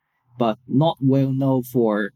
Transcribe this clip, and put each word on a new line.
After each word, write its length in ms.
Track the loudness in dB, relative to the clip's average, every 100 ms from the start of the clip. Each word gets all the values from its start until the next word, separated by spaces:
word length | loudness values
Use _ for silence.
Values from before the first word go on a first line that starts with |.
| _ _ _ -2
but 220 | -2 -2 -2
not 320 | 0 0 0
well 320 | 0 2 0
known 300 | 0 0 -2
for 480 | -2 0 0 0 -4